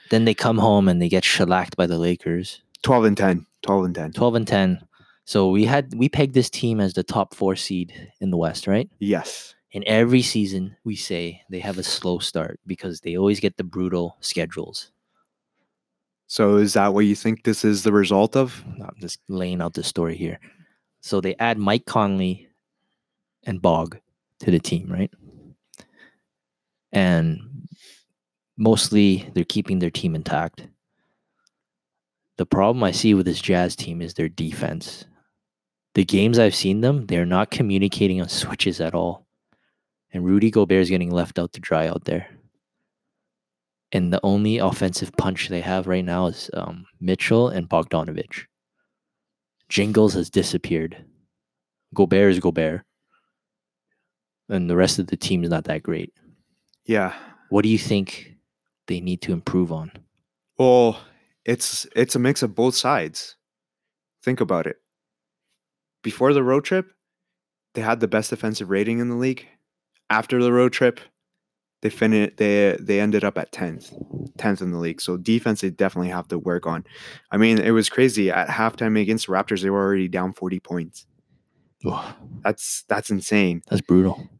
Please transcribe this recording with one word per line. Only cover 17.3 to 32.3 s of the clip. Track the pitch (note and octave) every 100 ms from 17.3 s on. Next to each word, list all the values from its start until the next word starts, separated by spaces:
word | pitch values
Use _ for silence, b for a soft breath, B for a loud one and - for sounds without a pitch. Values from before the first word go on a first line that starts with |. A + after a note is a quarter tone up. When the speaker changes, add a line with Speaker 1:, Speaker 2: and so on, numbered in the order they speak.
| A2+
Speaker 2:
this | - G#2+
is | G#2+ G2+
the | G2+
result | G#2 F#2 G2 A2 C3+
of? | B2+ - - -
Speaker 1:
No, | G2
I'm | -
just | F2+ - _
laying | F#2+ F2+ F2+
out | F2 E2+
the |
story | - - E2+ D#2+
here. | E2+ E2+ b b b b b _
So | - G2+
they | F#2 -
add | A#2 A2
Mike | G2+ A2+ -
Conley | A#2+ G2+ F#2+ F#2 F#2 - _ _ _ _ _ _ _ _ _
and | - F#2
Bog | F2+ E2 - - _ _ _ _
to | -
the | E2+
team, | - E2+ F2+
right? | F2+ F#2+ - - - - - _ b b b b b b _ _ _ _ _ _
And | G2+ F#2 E2+ D#2+ D#2 A2 C#3 - B B B B _ _ _ _ -
mostly | A2 G#2+ - G#2+ G2+ F#2 - -
they're |
keeping | E2+ G#2+ G2 F#2+
their | F2
team | - F2+ D#2+
intact. | D#2 D2 E2 - - _ _ _ _ _ _ _ _ _ _ _ _ _ _ _ _